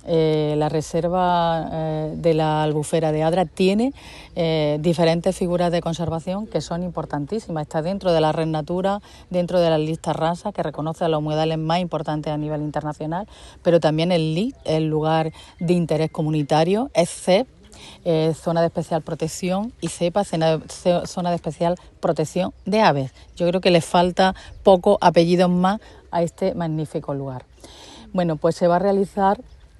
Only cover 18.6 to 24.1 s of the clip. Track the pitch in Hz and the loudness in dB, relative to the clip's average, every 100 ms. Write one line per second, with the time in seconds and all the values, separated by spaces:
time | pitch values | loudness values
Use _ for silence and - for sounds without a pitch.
18.6 | 165 180 160 165 165 160 160 - 180 185 | 0 -2 -4 -4 -4 -6 -6 -4 -4 -4
19.6 | 233 - 165 - 175 202 196 170 160 160 | -4 -8 -10 -4 -2 0 -2 0 0 0
20.6 | - - 180 175 - 185 175 170 165 - | -4 -4 0 0 -2 -6 -4 -4 -6 -2
21.6 | 170 175 - - 185 165 156 180 190 - | -2 -2 -8 -6 -2 -2 -2 -4 -4 -6
22.6 | - 214 202 143 131 - - - 175 185 | -2 4 4 4 -2 -10 -20 -4 0 2
23.6 | 185 170 - 180 180 | 4 2 4 2 2